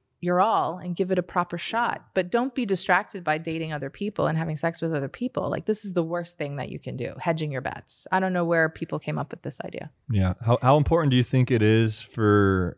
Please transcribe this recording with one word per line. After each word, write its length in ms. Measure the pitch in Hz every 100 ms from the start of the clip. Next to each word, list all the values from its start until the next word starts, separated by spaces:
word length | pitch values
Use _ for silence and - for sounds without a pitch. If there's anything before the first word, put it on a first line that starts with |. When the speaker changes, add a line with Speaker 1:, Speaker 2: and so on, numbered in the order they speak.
| _ -
Speaker 1:
your 200 | 175 180
all 360 | 214 185 147 175
and 200 | 175 175
give 140 | 185
it 60 | 180
a 60 |
proper 340 | 175 180 180 170
shot. 500 | - 226 233 - _
But 160 | 190 180
don't 240 | 226 262
be 120 | - 226
distracted 580 | 185 - 185 208 190
by 140 | 165 156
dating 340 | 165 160 160
other 180 | 147 139
people 380 | - 202 - 156
and 100 | 160
having 200 | 160 156
sex 240 | 165 -
with 120 | 165
other 140 | 151 139
people. 420 | - 247 - 131
Like, 160 | - -
this 200 | 208 202
is 80 |
the 100 | 180
worst 340 | 165 175 170 -
thing 200 | 143 143
that 100 | -
you 80 | -
can 180 | - 127
do, 160 | 120 127
hedging 320 | 170 160 151
your 80 | 131
bets. 440 | - - - - -
I 80 | 185
don't 140 | 190
know 100 | 180
where 240 | 170 170 160
people 320 | - 165 156
came 180 | - 151
up 140 | 135
with 120 | -
this 180 | 135 -
idea. 300 | - - - _ -
Speaker 2:
Yeah. 220 | 104 92 - 110
How, 120 | 123
how 140 | 127 151
important 340 | 139 165 147
do 40 | 127
you 60 |
think 280 | 120 131 123
it 100 | 120
is 400 | 107 110 113 107
for, 720 | - - 107 104 98 95 87